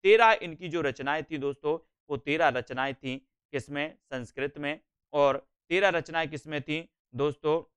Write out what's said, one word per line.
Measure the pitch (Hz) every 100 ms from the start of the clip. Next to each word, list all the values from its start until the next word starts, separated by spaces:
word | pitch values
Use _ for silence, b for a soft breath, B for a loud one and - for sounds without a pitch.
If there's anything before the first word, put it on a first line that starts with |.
तेरह | 190 220 226 220
इनकी | 175 160 175
जो | 165
रचनाएं | 143 131 135 156
थी | 147 156
दोस्तों, | 139 139 151 160 _ _ _
वो | 139
तेरह | 147 156 156
रचनाएं | 123 120 127 135
थी | 131 135 135 _ _ _
किसमें? | 135 123 143 156 - _
संस्कृत | 131 117 - 139 147
में। | 143 156 _ _ _
और | 147 143 135 _ _ _
तेरह | 175 196
रचनाएं | 170 156 165 160
किसमें | 147 156 147
थी | 139 156 170 _ _
दोस्तों? | 123 147 147 156 165 -